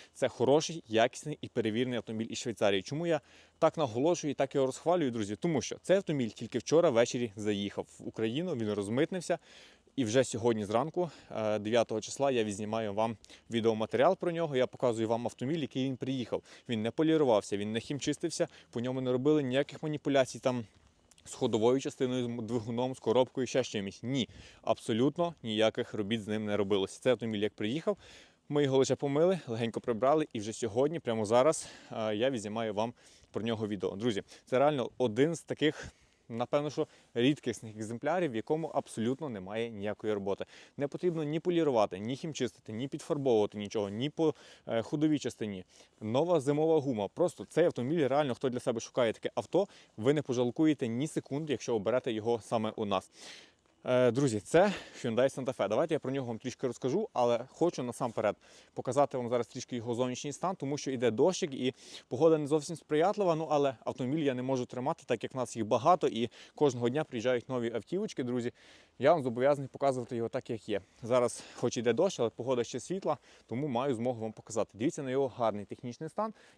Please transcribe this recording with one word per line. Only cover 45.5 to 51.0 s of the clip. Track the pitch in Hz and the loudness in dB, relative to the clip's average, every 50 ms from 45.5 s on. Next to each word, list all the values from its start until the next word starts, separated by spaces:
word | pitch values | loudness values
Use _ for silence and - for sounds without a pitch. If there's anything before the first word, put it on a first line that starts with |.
| 101 92 92 - _ - - _ _ - | -8 -8 -12 -16 _ -20 -20 _ _ -10
Нова | 110 107 113 131 160 175 180 160 | -4 0 2 2 4 4 4 2
зимова | 123 135 147 147 156 160 160 156 | 2 2 2 2 4 4 4 2
гума. | 131 139 127 107 101 92 | 2 0 0 -2 -2 -2
Просто | - - 170 175 - - 101 | -2 0 0 0 -2 -4 -12
цей | - - - 170 | -2 2 4 4
автомобіль | 170 123 - 120 127 160 175 143 123 | 4 2 0 -2 -2 0 2 2 2
реально, | 131 143 151 139 117 | 2 2 2 0 -2
хто | - - 131 | -2 -2 -2
для | 120 123 | -2 -2
себе | - 127 117 117 | -2 -2 -2 -2
шукає | - - - - 123 113 104 | -4 -4 0 2 2 2 2
таке | - - 120 - | 0 -4 -6 -4
авто, | - 113 - - 165 202 - - - - _ _ - | -4 -4 0 2 2 2 0 -4 -12 -20 _ _ -2
ви | 107 127 147 | 0 2 2
не | 151 | 2
пожалкуєте | 135 - 123 120 123 123 117 - 160 156 151 - 139 117 | 0 -2 0 0 0 0 0 2 2 2 2 2 0 -2
ні | 113 120 | -2 -2